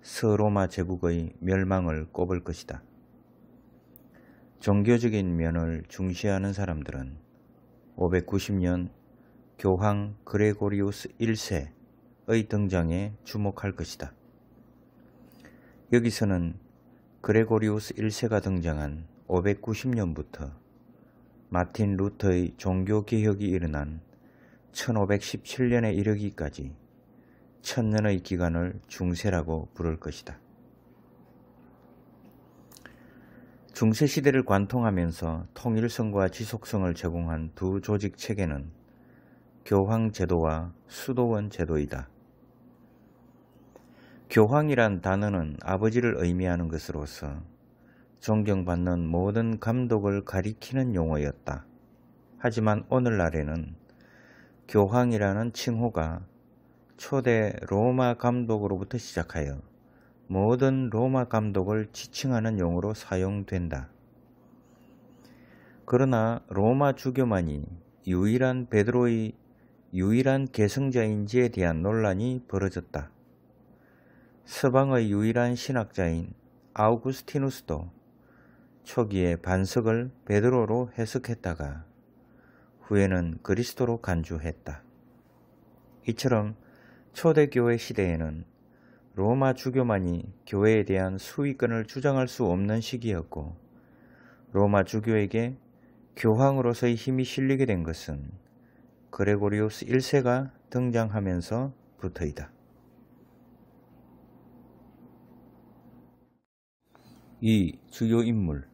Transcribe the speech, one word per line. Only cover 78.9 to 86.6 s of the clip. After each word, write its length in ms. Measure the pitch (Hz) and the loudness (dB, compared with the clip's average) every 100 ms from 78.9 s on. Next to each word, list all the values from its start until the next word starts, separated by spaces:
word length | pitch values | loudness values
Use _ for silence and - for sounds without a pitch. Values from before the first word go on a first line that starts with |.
| - 110 98 92 85 | -2 0 2 2 0
반석을 720 | - 92 95 - 113 113 127 - - | 0 0 2 0 2 0 -2 -10 0
베드로로 640 | 104 117 127 107 117 123 - | 2 4 2 2 0 -2 -4
해석했다가 880 | 113 127 - 117 92 80 71 76 78 _ _ _ _ - - _ _ _ | -4 -4 -6 -6 -6 -6 -6 -8 -14 _ _ _ _ -20 -20 _ _ _
후에는 560 | - 104 98 92 85 80 | -2 2 4 2 0 -4
그리스도로 600 | - 101 123 - 120 117 | -2 -2 -2 -2 -2 -2
간주했다. 800 | - 87 80 80 80 - - 73 - - - - _ _ _ _ _ _ _ - - | -2 -2 -2 -6 -6 -8 -12 -14 -16 -20 -20 -20 _ _ _ _ _ _ _ -10 -6
이처럼 460 | 113 131 117 107 107 | -2 2 2 0 -8